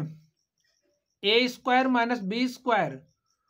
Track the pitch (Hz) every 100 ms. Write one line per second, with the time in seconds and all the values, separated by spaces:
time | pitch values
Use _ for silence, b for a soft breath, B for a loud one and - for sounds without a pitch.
0 | 156 - _ _ _ _ _ _ _ _
1 | _ _ 196 226 247 - - 254 262 247
2 | 233 240 185 226 254 - 247 214 151 135
3 | - _ _ _ _